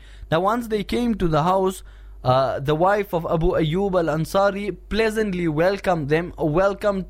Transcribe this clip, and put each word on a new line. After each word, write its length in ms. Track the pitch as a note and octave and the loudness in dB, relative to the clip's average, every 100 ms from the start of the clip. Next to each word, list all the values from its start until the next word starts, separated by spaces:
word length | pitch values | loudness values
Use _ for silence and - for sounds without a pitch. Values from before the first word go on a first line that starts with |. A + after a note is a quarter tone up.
| - - - | -12 -14 -2
Now 100 | D#3+ | 0
once 280 | F#3+ A#3+ A#3 | 2 -2 -2
they 140 | G#3+ | -4
came 320 | - A3+ A#3+ G3+ | -2 -2 -2 0
to 120 | F3 | 0
the 140 | D#3 | 2
house, 400 | E3 F#3+ F#3+ F#3+ - - - - | 2 2 0 -2 -12 -20 -20 -6
uh, 380 | B2+ C3 C3 G2 | 2 2 2 -2
the 140 | C#3 | 0
wife 400 | D#3 F3+ G#3 G3 | 2 2 2 0
of 100 | E3+ | -4
Abu 280 | E3+ E3 F3 | -2 0 2
Ayyub 460 | C#3+ D#3 F3 G3+ F#3 | 2 0 0 0 0
al-Ansari 800 | E3 D#3 D#3 G3 G3+ G3 G#3 F3+ - | 0 -2 0 2 2 0 -6 -8 -4
pleasantly 580 | G3+ A3 G#3+ G#3+ F3+ E3+ | 0 0 0 -2 -2 -2
welcomed 640 | D3 F3 G3 G3 E3+ C#3 | 2 2 0 0 0 0
them, 240 | D#3 F3 - | 0 -2 -4
"Welcome 680 | D#3 D3 G3 F#3+ G#3 F#3+ | 0 2 2 0 -2 -2